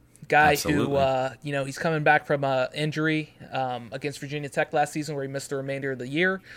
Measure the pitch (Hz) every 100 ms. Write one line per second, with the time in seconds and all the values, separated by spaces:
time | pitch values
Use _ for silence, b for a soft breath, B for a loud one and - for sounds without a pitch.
0 | _ - - 147 151 147 156 147 139 139
1 | 135 131 131 123 147 139 135 - 170 156
2 | 151 151 - 143 139 131 127 151 156 151
3 | 156 156 151 - - 135 131 120 117 135
4 | 143 135 139 147 143 160 151 156 147 160
5 | 147 143 135 139 - 135 135 139 135 127
6 | 123 147 185 190 B